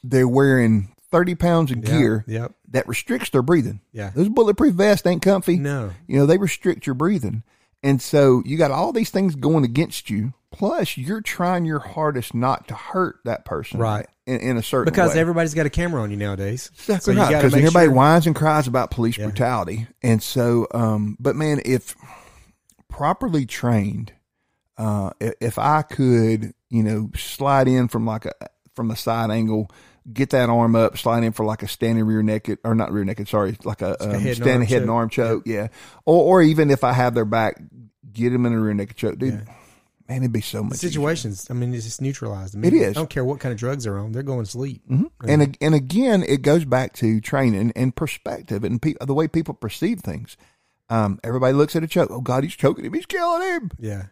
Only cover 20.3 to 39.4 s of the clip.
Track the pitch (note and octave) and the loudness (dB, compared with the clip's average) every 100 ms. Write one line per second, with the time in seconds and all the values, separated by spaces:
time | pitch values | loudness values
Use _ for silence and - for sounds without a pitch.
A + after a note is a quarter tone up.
20.3 | C3 A#2+ A#2 A2 A#2 A2+ G#2+ G#2 G#2 C3 | 0 2 2 0 0 0 0 -2 -2 -4
21.3 | A#2+ D#3 D3 - B2+ - - - - - | -2 0 -2 0 -2 -2 -20 -20 -20 -20
22.3 | _ _ _ _ _ _ - C#3+ F#3+ B3+ | _ _ _ _ _ _ -4 -2 -2 -2
23.3 | D#3+ B2+ - A#2+ A#2 G2+ - A2 _ _ | -2 -2 -4 0 0 0 -4 -10 _ _
24.3 | _ _ _ _ - A2 G#2 F#2+ - A2+ | _ _ _ _ -8 -4 -2 -4 -6 -8
25.3 | - A#2 - A#2+ D#3 D3+ - C3 A#2+ A2+ | -4 -6 -2 0 0 0 0 4 4 4
26.3 | A2 G#2 - _ A#2 A2 A2 A2 - - | 0 -4 -12 _ 0 0 -2 -4 -8 -10
27.3 | - C#3 C#3 C3 B2+ B2 A#2+ A2+ A2 - | -4 0 2 4 2 2 -2 -4 -4 -8
28.3 | - - _ _ - A#2 G#2+ - A2+ A2+ | -14 -18 _ _ -8 -6 -4 -4 -2 0
29.3 | A2 A2 A2 G#2+ - - _ - A2 C3+ | 0 0 0 -4 -10 -20 _ -14 -4 0
30.3 | C3+ A#2+ A#2 A#2 A2+ A2+ - - A#2 A2+ | 2 4 4 4 4 4 2 -2 0 0
31.3 | A2 G#2+ G#2+ G#2+ - A2+ A2+ A2 A2 G#2+ | -2 -4 -4 -8 -4 0 2 2 2 2
32.3 | A2 - G#2+ A2+ A2+ A2 G#2 G2 G#2 G#2 | -2 -4 -6 0 0 0 -2 -4 -6 -2
33.3 | G#2+ G2 G#2+ - G#2 F#2+ - G#2+ G2+ A#2 | 0 0 -4 -8 -6 -6 -4 -4 -2 -2
34.3 | A#2+ A#2+ B2+ A2+ B2+ A2+ A#2 A2+ - A2+ | -2 0 2 2 0 0 -2 -2 -2 0
35.3 | A2+ - G#2+ A2 - - - - E3+ E3 | -2 -4 -6 -6 -10 -20 -10 2 4 6
36.3 | F#3 D#3+ D#3 D3+ C3+ B2+ B2+ B2 A#2 A2 | 6 6 4 2 2 2 2 2 2 0
37.3 | A2+ G#2+ - - - A2+ _ A#2+ G#2+ A#2+ | 0 0 -4 -16 -20 -20 _ -18 -4 0
38.3 | B2 A#2+ A#2 A2 G2+ G2 - A2 - C3 | 2 0 0 0 -2 -4 -6 -6 -4 -4
39.3 | G#2+ | -6